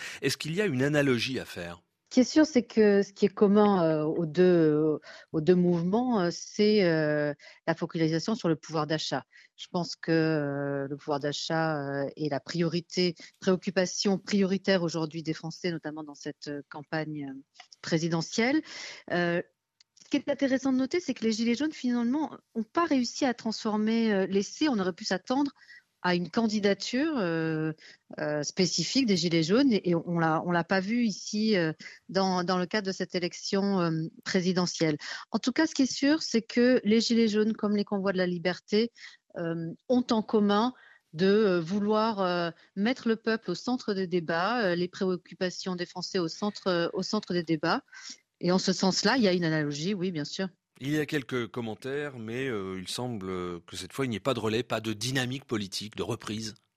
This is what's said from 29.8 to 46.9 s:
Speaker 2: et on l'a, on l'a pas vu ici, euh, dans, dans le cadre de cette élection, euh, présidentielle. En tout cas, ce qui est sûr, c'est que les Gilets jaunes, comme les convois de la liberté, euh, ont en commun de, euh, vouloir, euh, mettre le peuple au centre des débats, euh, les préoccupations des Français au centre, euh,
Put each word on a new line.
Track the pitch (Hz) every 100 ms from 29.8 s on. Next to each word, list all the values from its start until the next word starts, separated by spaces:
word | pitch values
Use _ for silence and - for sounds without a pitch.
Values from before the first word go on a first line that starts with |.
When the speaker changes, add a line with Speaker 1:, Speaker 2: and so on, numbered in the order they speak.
| -
Speaker 2:
et | 170
on | - 170
l'a, | 160 160 175
on |
l'a | 175
pas | 170 190
vu | 190 240
ici, | 233 180 - 214 220 202
euh, | 160 156 - - -
dans, | 170 190 180
dans | 175 185
le | 180
cadre | 214 190
de |
cette | 185 180 185
élection, | 175 - - 196 202 196
euh, | 170 160 160 -
présidentielle. | - 190 175 180 175 - 160 151 - - -
En | 226
tout | -
cas, | 247 320
ce |
qui | -
est | 262
sûr, | - 277 -
c'est | - 226
que | 214 240 240 254
les | 208 226
Gilets | 220 226 226
jaunes, | 208 220
comme | 214 208
les | 208
convois | 202 202 190
de | 185
la | 180
liberté, | 175 175 175 - 208 233 - - - _ -
euh, | 170 165 165 - -
ont | 254 247
en | 226
commun | 202 220 208 202 240 - - _ _
de, | 156 190
euh, | 208 214 175
vouloir, | 160 202 208 214 220 196
euh, | 185 175 170 - _ -
mettre | 208 262 233
le | 220
peuple | - 220 -
au | 175
centre | - 247 -
des | 190 185
débats, | 175 160 165 190 247
euh, | 196 175
les | 180
préoccupations | - 190 180 - 175 185 - 190
des | 180
Français | 175 185 175 190
au | 165
centre, | - 208 - 196
euh, | 175 170